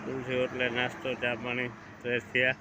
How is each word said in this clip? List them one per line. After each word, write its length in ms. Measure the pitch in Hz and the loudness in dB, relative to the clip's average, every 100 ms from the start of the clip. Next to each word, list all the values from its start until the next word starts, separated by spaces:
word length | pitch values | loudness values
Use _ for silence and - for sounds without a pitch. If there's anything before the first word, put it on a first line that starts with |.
તુલસી 360 | - 131 127 127 | -4 -4 0 2
હોટલે 300 | 127 123 123 | 2 2 2
નાસ્તો, 460 | 117 123 - 135 123 | 2 0 0 -4 0
ચા, 200 | 123 120 | 0 0
પાણી 320 | 123 123 123 117 - - | -2 -2 -4 -6 -16 -8
ફ્રેશ 220 | 123 120 | 0 0
થયા. 320 | - 123 127 120 | 2 4 4 2